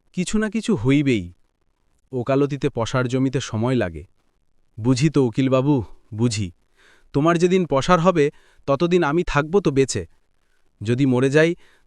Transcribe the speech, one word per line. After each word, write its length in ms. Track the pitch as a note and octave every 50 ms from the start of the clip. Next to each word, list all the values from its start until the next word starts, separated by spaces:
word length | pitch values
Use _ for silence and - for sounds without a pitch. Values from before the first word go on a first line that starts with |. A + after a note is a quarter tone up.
| _ _ -
কিছু 240 | - F3+ - - G#3
না 120 | A3 A3
কিছু 260 | F#3+ A3+ G#3 - G#3+
হইবেই। 580 | B2+ G#2 C3 C#3 D3 D3 C3+ B2+ G#2+ F2 F2 F2+ _ _ _ _ _ _ _ _ _ _ _ _ _ _ -
ওকালতিতে 580 | - B2+ A#2 - C3+ C#3 C#3+ C#3 C#3+ C3+ - C#3
পশার 380 | - B2 A2+ G#2+ - C3 B2 A#2+
জমিতে 320 | B2 C3 C3 C3+ B2 C#3
সময় 360 | - - - G#2+ A2 B2 C3
লাগে।" 280 | A#2+ G#2 F2+ D#2+ D2+ - - _ _ _ _ _ _ _ _ _ _ _ _ - -
বুঝি 300 | G#2+ B2 C3 A#2 C#3 D#3
তো 140 | - D3 C3+
উকিলবাবু, 600 | A#2+ A2 - C3 C3 B2+ C3 C3 C#3+ D3 C3 G2 - - - _ - A2
বুঝি। 380 | G#2 A#2 B2 G#2+ G#2+ G#2 F2+ - _ _ _ _ _ _ _ _ _ _ _ -
তোমার 240 | C#3 D3 E3 E3+ E3
যেদিন 280 | F3 F3+ F#3 F#3+ F3+
পশার 340 | D3+ C#3+ C3+ B2+ - F3+ E3+
হবে, 320 | D#3+ F#3 F3+ E3+ C#3+ D3 - - _ _ _ _ -
ততদিন 380 | - C#3 C3+ F3 E3+ F3+ F3+ E3+
আমি 200 | C#3+ D3 F3 F3+
থাকব 360 | - - C#3+ C#3+ D3+ E3 G3+
তো 120 | F3+ E3
বেঁচে। 340 | C#3 C3+ C3+ - - A2 E2+ - _ _ _ _ _ _ _ _ _ _ _ _ _ - G#2
যদি 220 | G#2 B2 B2 C#3
মরে 240 | C3+ B2 B2 C3 C#3
যাই, 260 | C3+ D#3 D#3+ E3+ F3 - - - _ _ _